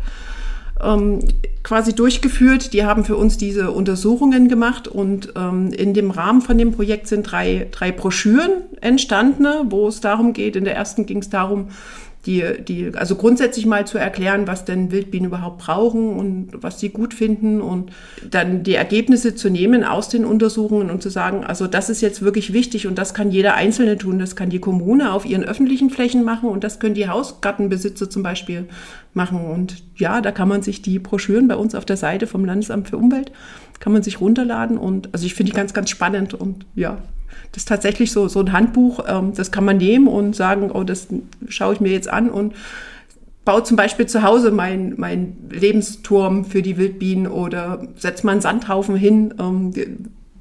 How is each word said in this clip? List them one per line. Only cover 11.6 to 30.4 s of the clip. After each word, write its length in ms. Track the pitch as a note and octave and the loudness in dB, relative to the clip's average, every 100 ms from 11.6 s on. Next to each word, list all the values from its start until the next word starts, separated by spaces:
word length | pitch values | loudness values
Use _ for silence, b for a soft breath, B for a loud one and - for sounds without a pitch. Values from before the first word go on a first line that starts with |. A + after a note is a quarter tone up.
| G3 B B B B - - | -6 B B B B -14 -4
die, 160 | F#3 F3 - - | -2 0 -4 -6
die, 260 | F3 F3 - | -6 -6 -6
also 220 | - F#3 | -4 2
grundsätzlich 480 | A3+ B3 B3 B3 A3 | 4 4 2 0 0
mal 200 | G#3 G3+ | 0 0
zu 120 | G#3+ | -2
erklären, 500 | F#3 G3 F#3 G3 F#3+ | -4 -2 0 0 0
was 160 | F#3 | -4
denn 300 | - F#3 F#3 | -4 -2 0
Wildbienen 340 | F#3+ G3 F#3 F3+ | -2 -2 -4 -4
überhaupt 300 | F3+ F3 F3 | -4 -8 -10
brauchen 560 | - F3 A#3 A3+ A3+ | -4 0 2 2 0
und 380 | F#3+ G3 F#3 F#3 | -2 -4 -4 -8
was 260 | - F3+ F#3 | -10 -12 -8
sie 80 | G#3 | -8
gut 260 | G#3+ A#3 | -4 -6
finden 460 | - A3 G#3 G#3+ G#3+ | -2 -2 0 0 0
und 320 | G3 F3+ F#3 B B B B | -2 -4 -6 B B B B
dann 320 | F#3 F3 F3+ | -2 0 0
die 120 | F3+ F3+ | 0 0
Ergebnisse 600 | - G#3 A#3 A#3+ A#3 A3 | 2 2 4 4 4 0
zu 140 | G3+ | 0
nehmen 340 | F3+ G3 B3 | 2 4 4
aus 240 | - F#3+ G#3+ | 2 -2 -2
den 160 | A#3+ | -2
Untersuchungen 680 | A3 G#3+ A3 A3 G#3+ G#3 F#3+ | 0 2 2 0 0 0 0
und 140 | F3+ | -4
zu 60 | G3 | -6
sagen, 340 | F#3 F3+ G3 | -4 -2 -4
also 240 | - F3+ F#3 | -6 -4 -2
das 220 | G3 G3 | -2 -2
ist 100 | A3 | -2
jetzt 220 | G#3+ G#3 | -2 0
wirklich 320 | G3 G#3 G3+ | 0 0 0
wichtig 340 | G#3 A#3+ A3+ G3 | 0 0 -2 -4
und 100 | F#3+ | -4
das 160 | - | -4
kann 160 | - G3+ | -2 0
jeder 260 | F#3+ G3 - | 4 4 4
Einzelne 420 | F#3+ A3 A3+ G3+ | 2 2 2 2
tun, 220 | F#3+ F#3 | 0 -2
das 180 | F#3 - | -2 -4
kann 120 | F3+ | -4
die 100 | F3+ | -2
Kommune 520 | G3 F3+ F3 C4 C4 | -2 -2 2 2 4
auf 140 | F#3+ - | -2 -2
ihren 180 | F#3+ | -2
öffentlichen 460 | - A3 C4 C4 C4+ | -2 0 0 2 2
Flächen 340 | C4+ B3 B3 | 2 0 2
machen 240 | A3+ A3+ A#3 | 0 0 -2
und 160 | G3 | -2
das 160 | G#3+ - | -6 -4
können 160 | A3 G#3 | -2 -2
die 140 | G3 | -2
Hausgartenbesitzer 1000 | F#3+ C#4 - G3+ G3+ G3+ F#3+ G3 G3 G3 | -2 -4 -6 -6 -2 -2 -2 -4 -6 -6
zum 140 | G3 | -4
Beispiel 460 | F#3+ F3+ - F3 F3+ B B B B | -4 -6 -8 -8 -10 B B B B
machen. 280 | - F3+ F3+ | -4 -2 -2
Und 420 | E3 E3+ F#3 - - - | -4 -4 -4 -6 -20 -4
ja, 240 | F3 A3 | 0 0
da 100 | G#3+ | -2
kann 160 | G3+ | 0